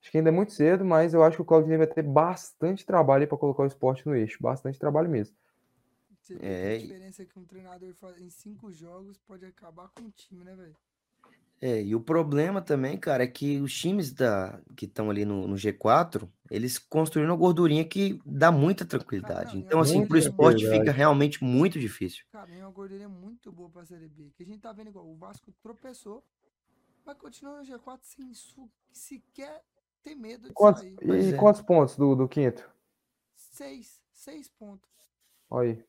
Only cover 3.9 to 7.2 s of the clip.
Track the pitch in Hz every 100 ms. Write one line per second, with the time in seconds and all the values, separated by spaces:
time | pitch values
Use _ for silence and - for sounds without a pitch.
3.9 | 131 151 135 110 - 120 135 135 135 147
4.9 | 147 170 131 104 _ _ _ _ _ _
5.9 | _ _ _ _ 185 98 92 95 113 -
6.9 | 190 190 190